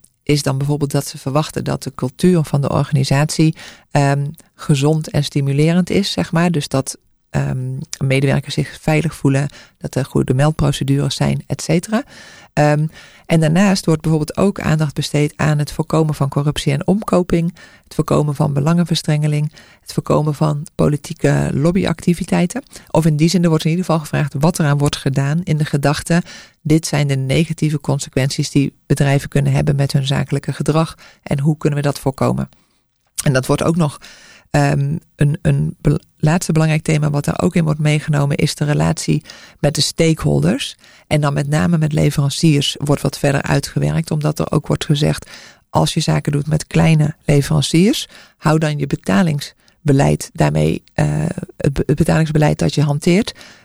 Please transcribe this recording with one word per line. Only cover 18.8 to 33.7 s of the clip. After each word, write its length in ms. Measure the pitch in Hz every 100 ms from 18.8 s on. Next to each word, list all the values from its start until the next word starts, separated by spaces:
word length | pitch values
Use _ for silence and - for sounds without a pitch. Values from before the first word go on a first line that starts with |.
| 170 160 - 151 151 147 151 - - _
het 120 | -
voorkomen 420 | - - 156 151
van 320 | 147 156 147 156
politieke 760 | - 160 147 - 165 139 143 143
lobbyactiviteiten. 1120 | - 156 185 - 165 - 175 185 180 175 247 - - -
Of 160 | 160 160
in 100 | 147
die 120 | 170
zin, 140 | 175
er 60 | 175
wordt 160 | 156
in 60 | 160
ieder 140 | 170
geval 160 | 180 160
gevraagd 340 | 151 139 147 139
wat 200 | 156 -
eraan 200 | 151 143
wordt 180 | 143 -
gedaan 440 | 143 135 139 156
in 140 | 180 151
de 80 |
gedachte, 580 | 156 147 143 147 - 170 - - - _
dit 240 | 147 160 -
zijn 200 | 147 143
de 100 | 135
negatieve 640 | 131 139 165 160 156 151
consequenties 720 | - 139 - - 135 - 143
die 240 | 143 135 - _
bedrijven 420 | 143 143 139 -
kunnen 240 | 147 139
hebben 240 | 135 147 139
met 160 | 139
hun 140 | 143 135
zakelijke 460 | 139 131 139 -
gedrag 420 | 139 151 156 160 - - _
en 180 | - 143
hoe 160 | 147 151
kunnen 220 | 156 147
we 60 |
dat 140 | 143 -
voorkomen? 500 | 139 - 123 131 135 _ _ _ _ _ _ -
En 80 | 147
dat 140 | 131 131
wordt 160 | 147
ook 140 | -